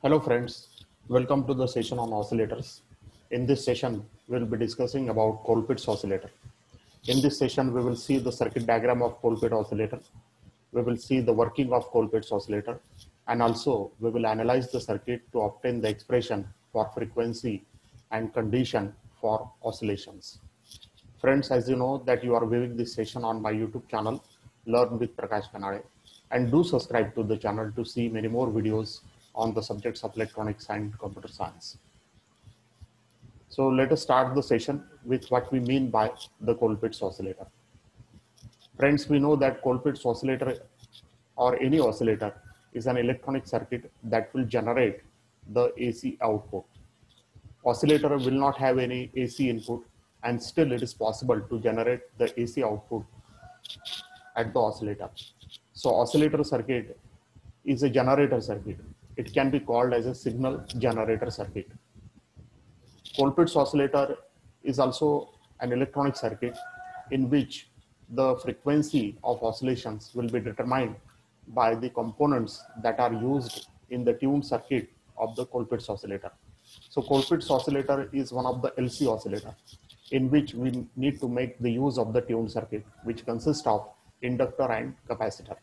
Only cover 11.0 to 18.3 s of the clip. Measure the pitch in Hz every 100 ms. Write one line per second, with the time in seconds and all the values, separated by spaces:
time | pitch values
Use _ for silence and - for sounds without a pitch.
11 | - 131 120 110 117 - 131 123 120 120
12 | 113 110 107 104 104 104 104 117 _ -
13 | - _ - 120 117 117 - 117 98 -
14 | 117 117 113 110 113 127 123 123 - 101
15 | - 123 _ 120 107 - - 117 107 107
16 | - 123 117 107 101 - _ 113 107 -
17 | 113 - 117 113 120 101 - _ _ -
18 | _ 110 113